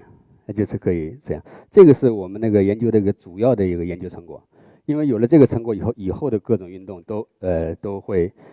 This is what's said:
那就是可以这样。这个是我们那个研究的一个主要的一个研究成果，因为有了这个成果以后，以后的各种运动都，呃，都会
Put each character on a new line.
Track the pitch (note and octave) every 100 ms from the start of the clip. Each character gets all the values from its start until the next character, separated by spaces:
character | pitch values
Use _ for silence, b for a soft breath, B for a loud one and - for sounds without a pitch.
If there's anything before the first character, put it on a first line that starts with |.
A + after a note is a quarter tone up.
| - _ _ _ -
那 |
就 | G2 G2+
是 | G#2+
可 | -
以 | F2 D#2 -
这 | -
样。 | D#2 B B _
这 | G#3 F3
个 |
是 | C3 B2+
我 | A2 F2+
们 | G#2
那 | A2
个 | G#2
研 | G2 A2
究 | A#2
的 | G#2+
一 |
个 | G2
主 | G2+ F#2+ F2+
要 | A#2+ A2+
的 | F#2+
一 | F2
个 | F2
研 | F2
究 | F2+
成 | E2+ E2+
果， | C#2+ _ b b b -
因 | D3
为 | D3+
有 | A2
了 | A#2+
这 | D#3
个 | B2+
成 | A#2
果 | A#2
以 | G#2
后， | G#2+ -
以 | F#2+
后 | F2 D3
的 | A2
各 | - G#2+
种 | F2+
运 | F#2 F#2+
动 | F2+
都， | - G#2+ - _
呃， | F#2 E2 D#2+ E2
都 | G#2 G2
会 | - F#2+ F2 B B